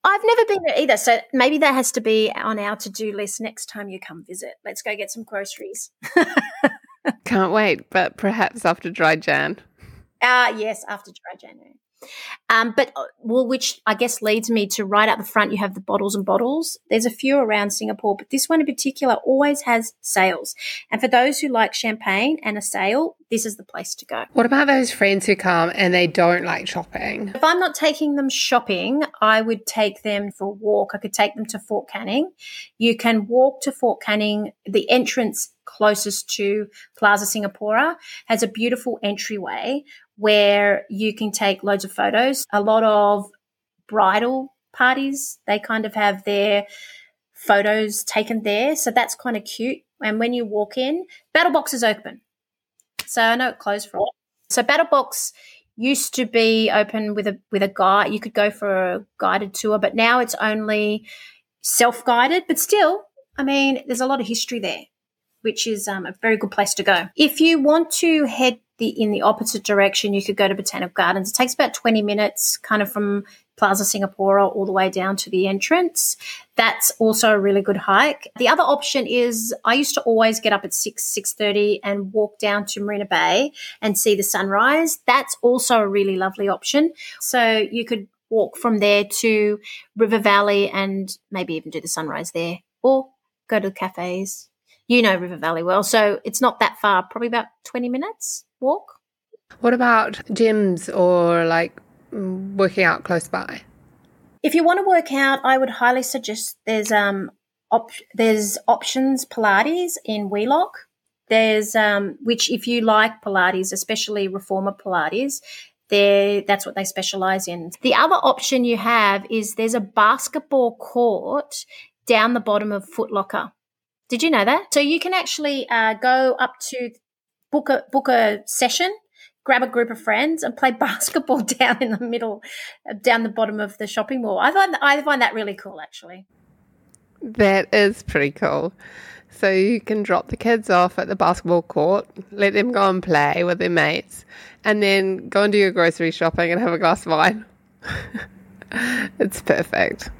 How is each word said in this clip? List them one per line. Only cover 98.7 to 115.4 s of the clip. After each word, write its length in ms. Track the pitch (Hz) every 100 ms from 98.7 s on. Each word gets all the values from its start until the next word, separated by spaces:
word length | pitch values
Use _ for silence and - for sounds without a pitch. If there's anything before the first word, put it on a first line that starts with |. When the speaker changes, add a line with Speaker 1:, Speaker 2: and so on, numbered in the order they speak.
| 370 - _ _ _ _ - _ -
Speaker 2:
What 140 | 233
about 400 | 240 240 226 - 208 -
gyms 680 | 202 226 214 196 175 -
or, 500 | - 180 180 170 170
like, 360 | 165 165 175 - _ _ _
working 720 | 214 190 185 196 196 190 190
out 200 | 175 -
close 240 | - 170 -
by? 360 | 180 - - - _ _ _ _ _ _ _
Speaker 1:
If 120 | 302
you 80 | 339
wanna 240 | 330 381 392
work 240 | 349 320
out, 280 | 269 277 269
I 140 | 254 262
would 120 | 262
highly 340 | 220 247 254
suggest 540 | 247 262 226 220 - -
there's, 260 | - 220 208
um, 400 | 214 202 196 185 _ _ _ _
op-, 200 | 226 - - -
there's 440 | - 226 214 208 - -
Options 580 | 240 - 262 262 262
Pilates 680 | - - 214 196 277 349 349 -
in 240 | - 214 202
Wheelock. 420 | 208 226 302 403 - - _ _ _ _
There's, 480 | 220 220 214 214
um, 420 | 220 214 202 202 -
which 280 | 226 233 -
if 180 | 233 240
you 140 | 240
like 400 | 220 214 226 220
Pilates, 520 | 208 196 180 185 190
especially 540 | 196 - 220 - 208 196
reformer 460 | 190 - 190 196
Pilates, 680 | 196 202 180 156 214 277 -